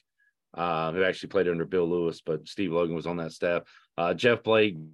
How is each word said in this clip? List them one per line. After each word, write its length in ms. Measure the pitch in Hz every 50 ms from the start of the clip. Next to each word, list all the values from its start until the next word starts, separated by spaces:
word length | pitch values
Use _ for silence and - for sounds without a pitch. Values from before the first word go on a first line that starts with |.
| _ _ _ _ _ _ _ _ _ _ -
uh, 380 | - 85 87 82 80 82 80
who 120 | 82 92 95
actually 240 | 92 87 - - 82
played 200 | - 98 90 87
under 160 | 85 82 82
Bill 240 | - 92 90 85 82
Lewis, 320 | 87 87 85 82 80 -
but 280 | - 82 78 76 76 -
Steve 240 | - - 101 87
Logan 220 | 80 85 87 82 85
was 100 | 80 80
on 100 | 87 87 85
that 140 | 82 78
staff. 300 | - - 95 87 87 82 - - - - _ _ _
Uh, 180 | - 85 87 90
Jeff 280 | 80 - 120 117 110
Blake, 340 | - 110 110 110 107 107 87 78 78 78